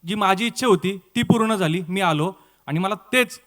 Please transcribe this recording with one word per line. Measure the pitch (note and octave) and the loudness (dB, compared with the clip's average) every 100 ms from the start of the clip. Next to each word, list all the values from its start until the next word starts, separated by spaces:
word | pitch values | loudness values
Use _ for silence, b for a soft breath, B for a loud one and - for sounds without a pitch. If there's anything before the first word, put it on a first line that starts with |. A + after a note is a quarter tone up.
| E3+ | -6
जी | |
माझी | G#3+ G3 F#3+ A#3 | -2 2 2 0
इच्छा | A#3 B3+ | -2 2
होती | F#3 F3+ G3 _ - | 2 2 -6 _ -6
ती | |
पूर्ण | A#3+ A#3 A3 G#3+ | 2 2 4 0
झाली. | F3 E3+ F3 | 0 -2 -4
मी | F#3 | -2
आलो | F#3 D3+ E3 F#3+ b b - | 0 0 -2 -6 b b -6
आणि | D3+ | -4
मला | F#3+ G3+ - | -2 -4 -2
तेच | B3+ B3 - | 0 0 -4